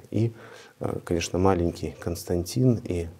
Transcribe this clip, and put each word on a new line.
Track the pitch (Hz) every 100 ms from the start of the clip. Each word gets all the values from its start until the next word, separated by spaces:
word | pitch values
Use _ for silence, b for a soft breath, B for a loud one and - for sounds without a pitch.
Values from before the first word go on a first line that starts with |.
| -
И, | 104 113 B B B B B
э, | - - -
конечно, | 85 - 87
маленький | 95 90 85 - 78 -
Константин | - 85 - 87 85 127 127 110
и, | - 90 82 -